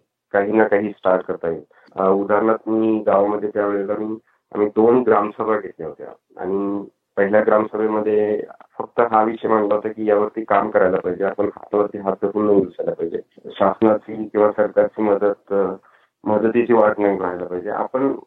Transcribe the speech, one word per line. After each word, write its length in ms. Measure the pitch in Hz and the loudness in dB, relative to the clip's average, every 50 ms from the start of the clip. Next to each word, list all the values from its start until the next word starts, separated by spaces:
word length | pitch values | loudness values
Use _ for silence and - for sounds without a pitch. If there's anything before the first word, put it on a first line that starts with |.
| _ _ _ _ _ - | _ _ _ _ _ -2
काही 200 | - 101 101 104 | 0 0 0 2
ना 120 | 110 110 110 | 2 2 4
काही 260 | 107 104 101 107 104 | 4 2 0 0 -2
स्टार्ट 320 | 101 _ - 95 92 92 | -6 _ 0 0 0 0
करता 260 | 90 - 90 87 - 85 | 0 -4 -8 -6 -4 -6
येईल. 140 | 82 - - _ _ _ _ _ - | -6 -6 -10 _ _ _ _ _ -6
अ, 120 | 90 95 95 | -2 0 2
उदाहरणार्थ 600 | 98 101 101 98 104 104 110 110 113 110 - 110 | 2 0 0 0 0 2 2 2 0 0 -2 -2
मी 360 | 110 110 110 113 110 107 104 | 0 0 2 2 0 0 0
गावामध्ये 440 | 107 98 98 101 104 104 104 104 104 - | 2 2 2 2 2 0 -4 -4 -4 -4
त्यावेळेला 400 | 104 101 101 101 101 98 101 104 107 | -2 -2 -2 -2 -4 -4 -4 -6 -6
मी, 200 | 107 110 110 113 _ _ _ _ _ _ - | -6 -8 -8 -10 _ _ _ _ _ _ -4
आम्ही 140 | 104 104 104 | -2 -2 0
दोन 340 | 101 110 110 117 120 127 | 2 4 4 6 4 4
ग्रामसभा 560 | 123 113 107 104 104 104 104 - 117 107 110 107 | 4 2 2 2 2 -2 -6 -6 -4 -2 -2 -4
घेतल्या 280 | 98 90 - - 80 | -4 -10 -14 -12 -12
होत्या 200 | 78 76 - 67 - - _ _ _ _ | -12 -12 -14 -18 -20 -20 _ _ _ _
आणि 480 | 92 92 92 95 98 98 98 101 101 101 - _ _ _ _ - | -10 -6 -4 -4 -4 -4 -4 -6 -6 -8 -12 _ _ _ _ -2
पहिल्या 240 | 104 98 98 107 107 | -2 0 2 4 2
ग्रामसभेमध्ये 1000 | 107 110 107 107 110 107 - 107 110 110 107 107 107 107 107 107 107 104 107 - - - - _ - _ _ - | 4 4 2 2 2 0 -2 -2 -2 0 0 -2 0 0 2 2 2 0 0 -4 -4 -10 -14 _ -20 _ _ -12
फक्त 220 | 117 - - - | -12 -8 0 0
हा 240 | 117 113 113 110 107 | 0 2 4 2 2
विषय 240 | 110 113 113 - 113 | 2 -2 -4 -2 0
मांडला 260 | 110 107 104 101 104 | 0 2 2 2 0
होता 140 | 107 107 110 | -2 -2 -4
की 200 | 110 110 110 107 | -6 -4 0 2
यावरती 360 | 104 101 107 107 - 113 113 | 2 2 2 0 -4 -6 -4
काम 260 | - 104 101 104 107 | 0 0 0 0 2
करायला 260 | - 104 98 90 92 92 | 2 2 2 2 2 0
पाहिजे, 260 | - 90 90 90 98 | -2 -4 -4 -2 -4
आपण 200 | 95 - - 101 | -4 -2 -2 -4
हातावरती 520 | 95 - - - - - 104 104 104 - 101 | -4 -4 -8 -10 -4 0 0 0 0 -4 -6
हात 140 | 98 95 92 - | -4 -4 -4 -2
धरून 240 | 104 98 - 104 107 | -4 -4 -2 0 2
नाही 140 | 107 101 98 | 2 2 2
बसायला 320 | 92 87 - - - 85 | 2 0 -4 -6 -6 -6
पाहिजे. 260 | 82 - 85 85 87 90 - _ _ - - - | -4 -4 -6 -6 -6 -10 -12 _ _ -20 -20 -12
शासनाची 760 | - - 101 95 92 - 113 107 107 104 - - 110 110 110 104 | -4 0 0 0 2 2 2 2 2 0 -4 -10 -10 -10 -8 -4
किंवा 220 | - 107 104 107 | 0 2 2 2
सरकारची 520 | 104 - 107 101 98 101 104 104 - - | 2 0 -2 0 2 0 0 0 0 -2
मदत, 500 | 110 107 101 98 104 101 101 _ _ - | 0 0 0 2 0 -2 -2 _ _ -4
अ, 200 | 101 98 98 92 95 95 _ _ _ _ _ _ _ _ - | -2 -2 -2 -2 -4 -8 _ _ _ _ _ _ _ _ -4
मदतीची 480 | 104 107 107 113 113 113 120 120 117 | -2 0 0 0 2 2 2 2 4
वाट 280 | 120 113 107 107 107 104 | 4 4 4 4 2 2
नाही 180 | 104 101 98 95 | 0 0 0 0
पाहायला 260 | 92 90 90 90 90 | -2 -4 -6 -6 -8
पाहिजे. 260 | 87 90 90 87 104 | -8 -8 -8 -8 -6
आपण, 440 | 113 - 107 - - 127 131 139 - - - | -6 -6 -6 -4 -4 -2 -2 -2 -2 -4 -10